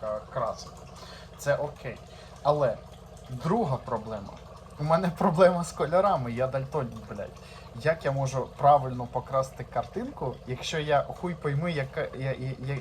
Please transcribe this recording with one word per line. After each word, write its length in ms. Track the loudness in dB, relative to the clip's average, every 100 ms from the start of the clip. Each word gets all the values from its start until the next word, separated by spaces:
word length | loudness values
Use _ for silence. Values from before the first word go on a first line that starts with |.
е, 160 | -6 -6 -6
красити. 420 | -4 -4 -4 -12 -16 -16 -16 -16 -16 -18 -4
Це 180 | 0 2
окей. 440 | 0 -6 -10 -12 -14 -18 -18 0
Але 340 | 2 4 4 2 -6 -18 -18 -16 -12
друга 480 | -4 2 2 2 0
проблема. 560 | -2 -4 -4 -8 -8 -14 -16 -18 -14 -4
У 40 |
мене 280 | 4 4 4 2
проблема 460 | 4 8 8 8
з 80 | 0
кольорами, 600 | -2 2 4 4 4 0
я 160 | 0 0
дальтонік, 640 | 0 -2 -2 -2 -6 -10
блядь. 300 | -10 -10 -12 -18 -18 -16 -2
Як 300 | 0 2 2
я 60 |
можу 380 | 2 0 0 -4 4
правильно 500 | 8 8 6 -4 -4
покрасти 560 | -4 0 0 0 -6
картинку, 720 | -6 -4 -4 -6 -6 -6 -6 -6 -8
якщо 320 | -6 -4 -2
я 240 | 2 2
хуй 320 | 2 -4 -6 -4
пойми, 360 | -2 0 0
яка, 300 | -2 -4 -4
я, 300 | -6 -4 -4
я, 240 | -4 -6 -6
я, 180 | -6 -6